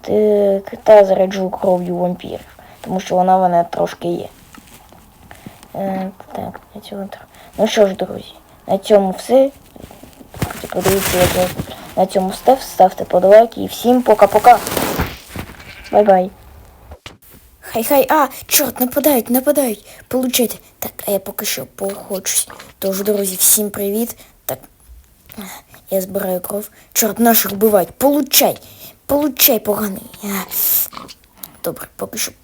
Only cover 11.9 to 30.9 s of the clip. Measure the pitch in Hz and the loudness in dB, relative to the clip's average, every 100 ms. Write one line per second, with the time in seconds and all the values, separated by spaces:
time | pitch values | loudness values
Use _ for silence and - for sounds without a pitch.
11.9 | - 190 196 185 - - 269 - - 190 | -2 0 0 -4 -2 2 2 0 2 2
12.9 | - 190 180 185 214 233 - 196 - 233 | 2 -2 2 8 8 8 0 -10 -4 2
13.9 | 247 247 - 202 214 247 233 - - - | 2 4 4 6 6 6 6 4 -4 -4
14.9 | - - - - - - - - - - | -4 -6 -8 -16 -14 -14 -18 -20 -20 -2
15.9 | 202 208 185 185 - - - - - - | 2 4 4 2 -8 -20 -20 -20 -20 -20
16.9 | - - - - - _ _ - 233 226 | -20 -20 -20 -20 -20 _ _ -8 -6 0
17.9 | 285 - 311 269 - - - 269 - 247 | 2 4 2 0 -4 -2 0 0 -2 -2
18.9 | 285 285 269 214 247 262 294 262 208 - | 0 2 2 2 0 2 0 0 -4 -12
19.9 | - - 247 262 247 226 - - _ - | -20 -6 -4 -2 0 -2 -4 -18 _ -16
20.9 | - - 196 196 - 208 - - - 196 | -10 -4 -4 -4 -10 -8 -8 -10 -8 -8
21.9 | 202 - 190 - - - - - - 196 | -8 -10 -10 -4 -4 -6 -12 -20 -8 -6
22.9 | 190 202 202 196 185 - - 208 196 202 | -4 -2 -2 -2 -2 0 0 -2 -6 -4
23.9 | 208 233 - - _ - - - _ _ | -4 -4 -8 -20 _ -10 -10 -12 _ _
24.9 | - _ _ _ - 190 - _ - - | -20 _ _ _ -18 -18 -20 _ -20 -6
25.9 | 190 185 190 190 180 180 208 214 _ _ | -4 -4 -6 -4 -4 -4 -8 -10 _ _
26.9 | - 220 196 233 226 196 196 220 208 175 | -2 -2 2 2 4 0 0 4 4 2
27.9 | - 269 285 285 - 233 - - - - | 0 2 2 0 0 0 -2 -12 -20 -20
28.9 | - _ 285 294 254 - 226 208 202 208 | -20 _ -2 -2 -2 -2 -2 -2 -6 -6
29.9 | 190 - - 202 196 185 - - - - | -10 -16 -16 -10 -10 -10 -8 -4 -4 -6